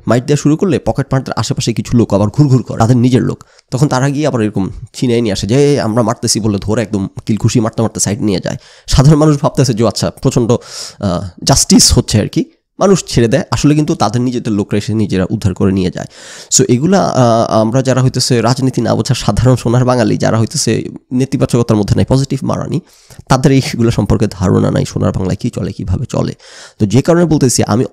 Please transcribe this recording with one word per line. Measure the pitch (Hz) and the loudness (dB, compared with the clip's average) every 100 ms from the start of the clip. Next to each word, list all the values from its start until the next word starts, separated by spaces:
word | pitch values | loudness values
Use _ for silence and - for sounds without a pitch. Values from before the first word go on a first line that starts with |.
| - | 0
মাইট | 117 | -2
দেওয়া | 131 143 | 0 0
শুরু | 143 156 | 2 0
করলে | 202 120 | 0 0
পকেটমারদের | - 113 135 135 127 | -2 -4 -2 -2 -4
আশেপাশে | - 113 - - | -6 -4 -4 -4
কিছু | 113 107 120 | -4 0 0
লোক | 107 | 2
আবার | 98 104 | 2 0
ঘুরঘুর | - 147 127 | 2 2 2
করে, | - - | 0 -2
তাদের | 110 123 | 2 4
নিজের | 123 123 | 4 2
লোক, | 95 87 - _ _ | 0 -4 -12 _ _
তখন | 123 147 | -2 0
তারা | 127 135 | 2 0
গিয়ে | 139 151 | 0 -2
আবার | 123 | 0
এরকম | 107 101 95 - - | -2 -2 -6 -8 -16
ছিনিয়ে | - 131 117 | -4 0 0
নিয়ে | 117 | 0
আসে | 95 98 | -2 0
যে, | 127 143 | 2 2
"এই | 143 | 2
আমরা | 101 110 | 0 0
মারতেছি" | 110 117 117 113 | 0 -2 -4 -2
বলে | 107 101 | -2 -2
ধরে | 98 110 | -2 -4
একদম | 107 101 98 - - | -2 -4 -4 -8 -4
কিলঘুষি | 107 117 120 | -2 0 0
মারতে | 110 - | -2 -2
মারতে | 110 - | -4 -2
সাইড | - 101 | -4 -2
নিয়ে | 107 90 | -2 -2
যায়। | - - - - - | -4 -8 -12 -20 -2
সাধারণ | - 135 151 | 4 6 6
মানুষ | 156 143 | 4 2
ভাবতেছে | 131 - 127 | 0 0 0
যে, | 107 113 | 2 0
"আচ্ছা, | - 87 | 0 -4
প্রচণ্ড, | - 139 131 113 | -2 -2 0 0
আহ, | 120 - - - - 101 90 98 - | 0 -4 -16 -16 -6 -4 -4 -6 -6
জাস্টিস | - 165 - 190 - | 0 0 4 4 4
হচ্ছে | - 110 220 | 2 2 0
আর | 98 | 0
কি, | - - _ _ - | -2 -6 _ _ -2
মানুষ | 190 190 - | 2 2 0
ছেড়ে | - 117 | 0 2
দেয়", | 131 - | 0 -2
আসলে | 113 143 | 0 2
কিন্তু | 151 151 | 2 0
তাদের | 165 104 113 | 0 -2 0
নিজেদের | 123 123 110 | -2 -4 -2
লোকরা | 101 101 104 | -2 -2 -4
এসে | 101 | -2
নিজেরা | 107 101 95 92 | -2 -2 -2 -2
উদ্ধার | 113 95 | -2 -4
করে | 92 98 | 0 0
নিয়ে | 95 90 | 0 -2
যায়। | - - - - - - | -4 -12 -16 -20 -20 -4
So | - - | 0 2
এগুলা, | 120 160 190 | 2 2 2
আহ, | - - 123 113 110 110 | 2 2 2 2 2 0
আমরা | 110 131 | 2 0
যারা | 131 123 | 0 2
হইতেছে | 127 127 - 123 | 0 0 0 0
রাজনীতি | 113 131 131 127 | 0 0 -2 -2
না | 110 | -2
বোঝা | 110 113 | -2 0
সাধারণ | 127 - 104 120 123 | -2 0 0 2 2
সোনার | 120 117 | 2 0
বাঙালি, | 123 127 107 104 | 2 2 0 0
যারা | 101 110 | 0 0
হইতেছে | 110 151 - 110 - - - | 0 -2 -2 -2 -4 -12 -6
নেতিবাচকতার | 127 131 156 139 123 120 110 | -2 -2 0 0 0 2 0
মধ্যে | 101 | 0
নাই, | 104 98 | 0 2
পজিটিভ | 131 135 135 | 0 0 -4
মারানি, | 117 104 98 - - _ _ - - | -4 -6 -4 -8 -8 _ _ -20 -2
তাদের | 131 135 | 2 4
এইগুলো | 135 - - 117 | 2 0 0 0
সম্পর্কে | 113 104 104 107 | 0 0 0 0
ধারণা | - 107 104 104 | -2 0 2 2
নাই, | 98 | 0
সোনার | 95 104 101 | -2 -2 -2
বাংলায় | 98 92 95 | -2 -4 -4
কী | 120 | -6
চলে, | - 90 | -6 -8
কীভাবে | - 98 87 - | -8 -6 -6 -4
চলে। | - 85 - - - - _ | -4 -4 -8 -18 -20 -20 _
তো | 104 | 0
যে | 110 | 2
কারণে | 135 170 | 2 2
বলতেছি, | 170 151 135 - 110 | 2 2 2 0 0
আমি | 104 127 | 0 0